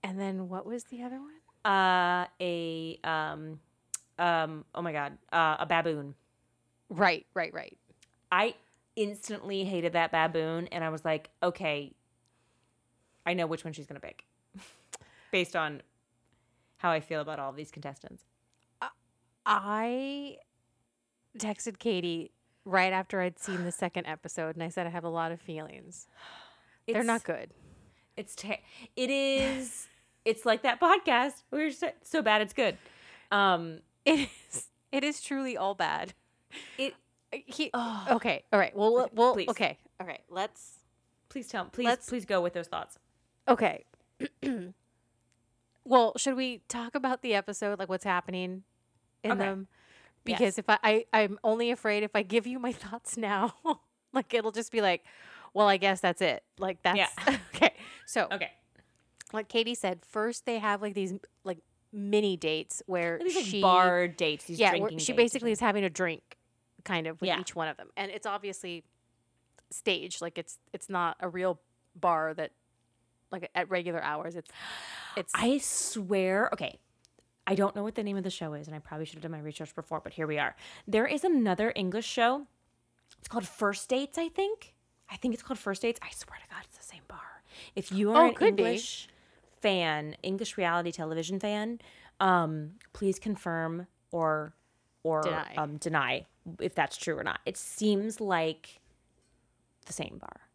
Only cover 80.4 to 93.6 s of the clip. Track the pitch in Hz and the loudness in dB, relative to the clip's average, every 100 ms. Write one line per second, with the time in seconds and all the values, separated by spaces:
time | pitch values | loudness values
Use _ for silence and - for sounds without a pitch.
80.4 | 143 - - - - 214 262 302 381 302 | 0 -2 -20 -16 0 2 2 2 4 4
81.4 | 220 180 220 - 185 196 226 - 233 269 | 4 4 2 0 -2 -2 -4 2 4 2
82.4 | 277 _ _ _ _ _ _ - - 226 | -4 _ _ _ _ _ _ -20 -6 -6
83.4 | 185 - 208 202 - 262 277 - 330 330 | -6 -2 0 0 -2 -2 -2 -4 -4 0
84.4 | 392 440 - _ _ _ _ 185 254 220 | -2 -2 -10 _ _ _ _ -6 -4 -4
85.4 | - 247 - 196 233 233 - - - - | -6 -6 -4 -2 -2 -4 -8 -14 -14 -18
86.4 | - - - - - 170 _ - - - | -16 -18 -18 -20 -20 -20 _ -18 -18 -20
87.4 | _ - - - 190 190 208 240 330 - | _ -20 -10 -8 -4 0 6 8 8 8
88.4 | 269 202 202 226 - - - _ _ _ | 4 6 2 2 -4 -10 -14 _ _ _
89.4 | _ _ 214 190 165 151 151 - - 190 | _ _ 0 2 2 0 -4 -8 -4 -4
90.4 | 226 - 175 175 175 165 156 160 165 190 | -4 -2 0 0 -2 -4 -4 -4 -4 -4
91.4 | 208 208 214 233 - - - _ 190 180 | -2 -2 -4 -8 -14 -20 -20 _ 4 4
92.4 | 165 156 151 196 - - 196 185 220 202 | 2 -2 -8 -14 -20 -4 -2 -2 -4 -4
93.4 | 175 165 | -4 -2